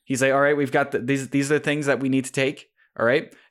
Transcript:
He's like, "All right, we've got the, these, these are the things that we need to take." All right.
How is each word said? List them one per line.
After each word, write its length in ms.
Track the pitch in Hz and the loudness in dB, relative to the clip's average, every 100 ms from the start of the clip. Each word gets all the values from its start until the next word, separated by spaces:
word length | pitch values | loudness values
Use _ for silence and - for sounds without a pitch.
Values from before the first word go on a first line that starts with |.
He's 180 | - 131 | -6 0
like, 100 | 135 | 2
"All 80 | 135 | 4
right, 160 | 143 147 | 2 2
we've 160 | 135 | 0
got 200 | 147 139 | 0 0
the, 80 | 107 | -2
these, 280 | 120 139 131 | -2 -4 -2
these 240 | 139 139 | -2 0
are 60 | 151 | 0
the 60 | |
things 200 | 147 147 | 0 -2
that 160 | 139 123 | 0 -2
we 80 | 135 | 0
need 160 | 135 | -2
to 80 | 127 | -2
take." 380 | 143 135 - - _ _ - | -2 -2 -4 -16 _ _ -2
All 60 | |
right. 260 | 117 143 - - _ | 2 2 -2 -16 _